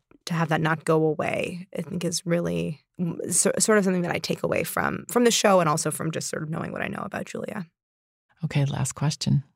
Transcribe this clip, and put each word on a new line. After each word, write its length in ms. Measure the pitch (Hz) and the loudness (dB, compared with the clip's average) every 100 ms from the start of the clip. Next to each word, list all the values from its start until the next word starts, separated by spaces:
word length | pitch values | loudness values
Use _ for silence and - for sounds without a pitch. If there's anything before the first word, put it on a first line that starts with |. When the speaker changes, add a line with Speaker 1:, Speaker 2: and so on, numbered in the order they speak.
| _ - - | _ -16 -4
Speaker 1:
to 80 | |
have 160 | 165 160 | -2 2
that 120 | 160 | 2
not 240 | 156 160 - | 2 0 2
go 180 | 160 156 | 4 4
away, 640 | 156 - - - 180 185 - | 2 -2 -2 -4 -6 -10 -10
I 40 | |
think 220 | 165 185 170 | -6 -4 -4
is 200 | 175 170 | -4 0
really 540 | 170 170 170 170 156 _ - | 0 0 -2 -4 -6 _ -6
m-, 200 | 175 - - | -4 -4 -2
so-, 220 | 175 - - | 0 2 2
sort 180 | - 214 | 4 4
of 60 | |
something 180 | 190 185 | 4 0
that 120 | 175 165 | 0 -2
I 40 | |
take 220 | - 170 | -2 -2
away 220 | - - | 0 0
from, 420 | - - 71 - - | -2 -2 -2 -2 -2
from 160 | 240 240 | 4 4
the 60 | |
show 280 | - 214 185 | 6 6 6
and 100 | 165 | 6
also 220 | 156 156 | 2 -2
from 200 | - 160 | -2 -4
just 160 | 131 131 | -4 -6
sort 120 | - | -6
of 60 | 156 | -6
knowing 220 | 165 - | -6 -6
what 100 | - | -6
I 60 | - | -6
know 140 | - | -6
about 220 | - - - | -8 -8 -8
Julia. 420 | - - - 165 _ _ _ _ _ _ - | -8 -8 -8 -12 _ _ _ _ _ _ -8
Speaker 2:
Okay, 220 | 160 147 139 | -2 0 0
last 280 | - 131 | 0 -4
question. 500 | - 143 - - 139 - | -2 -2 0 2 2 0